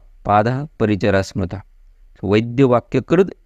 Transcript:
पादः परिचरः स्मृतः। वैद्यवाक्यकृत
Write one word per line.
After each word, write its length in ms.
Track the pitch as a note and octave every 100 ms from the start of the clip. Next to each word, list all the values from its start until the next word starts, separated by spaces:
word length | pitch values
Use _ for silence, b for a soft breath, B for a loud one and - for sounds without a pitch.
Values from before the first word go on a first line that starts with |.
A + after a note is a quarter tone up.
| - -
पादः 440 | - G#2 A2 B2+ D3+ -
परिचरः 420 | G#2+ G2+ G#2 G2
स्मृतः। 380 | F#2+ G#2 F2+ G2 - _ - _ - -
वैद्यवाक्यकृत 1120 | F2+ G#2+ A#2 A#2+ C3+ A#2+ - C3+ - E3 F#3 -